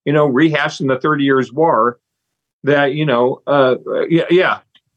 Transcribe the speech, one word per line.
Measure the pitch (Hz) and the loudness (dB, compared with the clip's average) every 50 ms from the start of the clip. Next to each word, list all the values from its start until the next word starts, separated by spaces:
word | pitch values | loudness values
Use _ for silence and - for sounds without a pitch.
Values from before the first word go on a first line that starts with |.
| - | -4
you | 143 | -2
know, | 147 156 151 147 | 0 2 2 2
rehashing | 123 123 160 165 151 143 143 156 151 - 170 135 | 2 0 0 0 0 -2 -4 -4 -6 -4 -2 -2
the | 131 127 | -2 -2
Thirty | - 156 151 143 139 | 0 -2 -2 0 0
Years' | 139 135 131 127 113 117 | 2 2 0 0 -2 -2
War | 143 - 123 139 110 110 120 120 _ _ _ _ _ _ _ _ _ _ _ _ _ - | -2 0 2 2 2 0 0 -2 _ _ _ _ _ _ _ _ _ _ _ _ _ -2
that, | 131 147 147 143 139 135 | 0 0 2 2 0 0
you | 151 156 | -2 -2
know, | 156 127 120 123 127 131 - - - | 0 0 0 0 0 -2 -4 -4 -2
uh, | 143 143 135 127 127 - - - 110 - - - | 0 2 2 2 0 -2 -4 -6 -4 -4 -2 0
yeah, | 170 165 151 - | 0 -2 0 2
yeah. | 170 180 180 143 104 - _ _ _ _ _ _ _ | 0 2 2 0 -2 -4 _ _ _ _ _ _ _